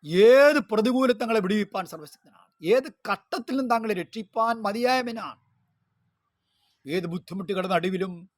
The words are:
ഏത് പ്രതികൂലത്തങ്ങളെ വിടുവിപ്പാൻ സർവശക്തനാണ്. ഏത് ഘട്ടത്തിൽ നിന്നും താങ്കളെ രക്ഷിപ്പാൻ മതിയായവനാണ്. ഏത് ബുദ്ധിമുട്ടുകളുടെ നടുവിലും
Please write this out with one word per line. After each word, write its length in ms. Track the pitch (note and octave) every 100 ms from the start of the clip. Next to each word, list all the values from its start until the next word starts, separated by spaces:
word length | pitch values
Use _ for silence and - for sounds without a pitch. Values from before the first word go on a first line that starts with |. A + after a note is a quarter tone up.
ഏത് 540 | D3+ F3 A3 C4 C#4+ D4
പ്രതികൂലത്തങ്ങളെ 800 | G#3+ G#3 A3 B3+ C4 A#3 A#3 A3+
വിടുവിപ്പാൻ 460 | F#3 G#3+ G3 G3 F3+
സർവശക്തനാണ്. 640 | E3 D3+ - _ _ _ _
ഏത് 260 | D#3+ A#3+ C4+ - -
ഘട്ടത്തിൽ 440 | G3 _ E4+ A#3
നിന്നും 160 | B3+ C4
താങ്കളെ 260 | A#3 A3
രക്ഷിപ്പാൻ 680 | F#3+ E3 A3+ G#3 A#3 A3+ A#3
മതിയായവനാണ്. 760 | G#3 G#3+ B3 B3+ A#3+ A3+ E3+ A2 _ _ _ _ _ _ _ _ _ _ _ _ _ _ C3+
ഏത് 200 | E3+ F3
ബുദ്ധിമുട്ടുകളുടെ 640 | F3+ - F#3 F#3+ F#3+ F#3
നടുവിലും 440 | F3+ F3 F#3 F3+ F3 F#3